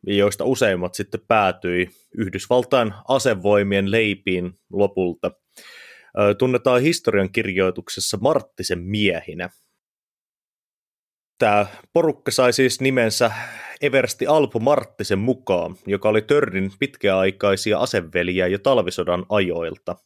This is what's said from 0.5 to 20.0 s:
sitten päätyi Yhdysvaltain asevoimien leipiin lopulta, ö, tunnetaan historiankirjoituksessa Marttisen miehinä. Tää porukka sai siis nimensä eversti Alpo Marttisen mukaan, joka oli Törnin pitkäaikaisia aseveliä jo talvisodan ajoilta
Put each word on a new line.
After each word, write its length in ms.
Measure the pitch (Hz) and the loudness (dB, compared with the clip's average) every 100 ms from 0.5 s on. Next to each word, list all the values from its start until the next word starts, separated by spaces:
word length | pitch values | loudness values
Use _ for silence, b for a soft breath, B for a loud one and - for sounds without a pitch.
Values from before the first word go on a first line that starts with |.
| 131 113 92 87 - | 0 0 0 -4 -8
sitten 260 | 101 - _ | -8 -8 _
päätyi 640 | 110 98 90 90 90 90 b b - | 2 2 0 -4 -2 -2 b b -6
Yhdysvaltain 760 | 98 95 - 123 123 131 113 101 - | -6 -6 0 0 2 0 0 -6 -2
asevoimien 840 | 131 127 104 98 104 101 98 98 | 0 0 0 2 2 2 0 0
leipiin 680 | 110 110 95 - 90 90 92 _ | 0 0 -2 -2 -4 -4 -12 _
lopulta, 600 | 95 101 95 90 82 90 - _ B B B B B B - | -2 -2 0 -4 -2 -8 -8 _ B B B B B B 0
ö, 160 | 101 101 | 2 2
tunnetaan 460 | 127 123 135 123 | 0 0 2 2
historiankirjoituksessa 1400 | 143 170 - 101 95 - 98 92 92 90 - - - 101 | 2 0 0 0 0 -2 -2 0 0 -2 -10 -8 -6 -2
Marttisen 580 | 117 151 - _ 98 87 | 0 0 -4 _ -6 -6
miehinä. 680 | 87 104 104 82 - 82 90 _ _ _ _ _ _ _ _ _ _ _ _ _ _ _ _ _ _ _ | -4 -2 0 -2 -6 -12 -12 _ _ _ _ _ _ _ _ _ _ _ _ _ _ _ _ _ _ _
Tää 300 | 113 104 101 B - | 2 2 0 B -2
porukka 380 | 165 165 - - | 0 0 -2 -4
sai 220 | 131 127 | 2 2
siis 280 | 120 131 - | 4 2 2
nimensä 500 | 131 131 113 - 120 B B B B B | 0 2 0 0 -2 B B B B B
eversti 460 | 143 131 127 - - | 0 0 0 -4 0
Alpo 320 | 156 139 117 | 2 2 0
Marttisen 600 | 117 143 - _ 98 95 | 2 0 -2 _ -4 -2
mukaan, 560 | 113 127 - 92 85 90 - | 0 -2 0 -2 -2 -10 -6
joka 220 | 98 110 | -2 2
oli 120 | 107 | 0
Törnin 500 | 107 143 143 95 95 98 | 2 0 2 -2 -4 -4
pitkäaikaisia 1000 | 139 - 101 95 95 95 101 98 107 92 | -8 -2 0 2 2 0 0 0 0 0
aseveliä 680 | 113 104 85 87 87 90 90 | 0 -2 -2 -4 -2 0 0
jo 120 | 98 | 0
talvisodan 680 | 131 127 90 - 85 90 92 | 2 2 0 -4 -2 -2 0
ajoilta 680 | 104 92 85 85 - - 90 | 0 0 -2 -6 -8 -12 -12